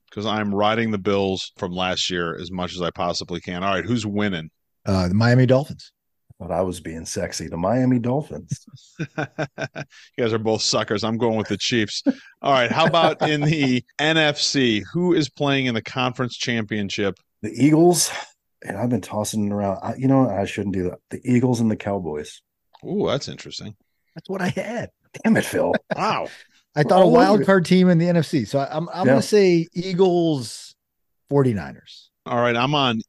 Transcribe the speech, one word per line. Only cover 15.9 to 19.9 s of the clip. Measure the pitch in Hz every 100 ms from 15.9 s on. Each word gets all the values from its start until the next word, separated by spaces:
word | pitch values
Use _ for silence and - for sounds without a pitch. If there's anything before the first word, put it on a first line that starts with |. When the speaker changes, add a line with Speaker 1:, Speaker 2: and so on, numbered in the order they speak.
| 131 127 120 123 -
Speaker 1:
championship? | - 117 104 107 98 - 98 92 _ _
Speaker 3:
The | 107
Eagles. | 120 139 156 175 170 - - - _ _ _
And | - 101
I've | 123
been | 117
tossing | - 107 104 110 104
it |
around. | 101 101 95
I, | 104